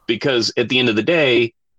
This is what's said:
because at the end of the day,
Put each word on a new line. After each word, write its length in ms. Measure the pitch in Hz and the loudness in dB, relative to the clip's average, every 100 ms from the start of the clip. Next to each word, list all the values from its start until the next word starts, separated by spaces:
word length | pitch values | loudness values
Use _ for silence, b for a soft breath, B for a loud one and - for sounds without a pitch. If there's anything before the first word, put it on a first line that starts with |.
| - | -6
because 460 | 113 147 123 107 - | -4 0 -2 -2 -2
at 100 | 113 | -2
the 100 | 127 | 0
end 120 | 123 | 0
of 60 | 107 | 0
the 60 | |
day, 520 | 110 175 139 117 113 _ _ | 0 0 2 2 0 _ _